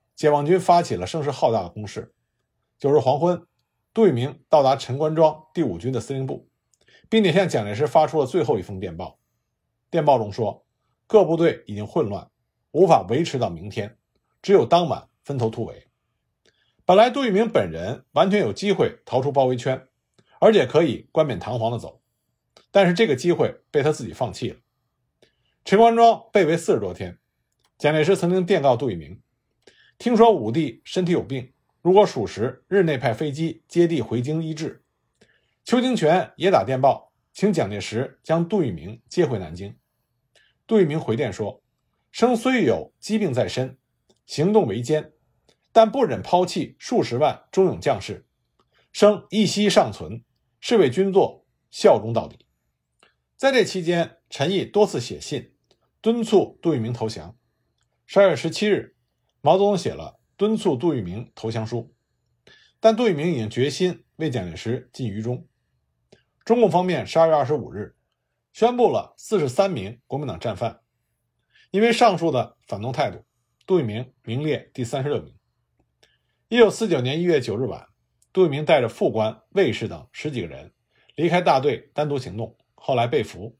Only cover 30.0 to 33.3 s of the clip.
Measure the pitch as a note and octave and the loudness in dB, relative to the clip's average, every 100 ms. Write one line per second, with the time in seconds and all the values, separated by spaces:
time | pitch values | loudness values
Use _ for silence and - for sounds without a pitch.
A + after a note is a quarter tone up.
30 | A#3+ A3+ A3+ F3+ G#2+ C3 D3 - - F#3 | 2 6 6 6 0 -2 -4 -6 -8 -4
31 | F3 D#3 F2+ C3 B2 _ _ _ E3+ F#3+ | 0 0 -2 -8 -10 _ _ _ 2 4
32 | G3 - G2 - A#2+ - - G3 E3 C3+ | 4 2 -6 -4 -6 -6 -2 0 2 0
33 | B2+ A2+ D3+ | -2 -4 -4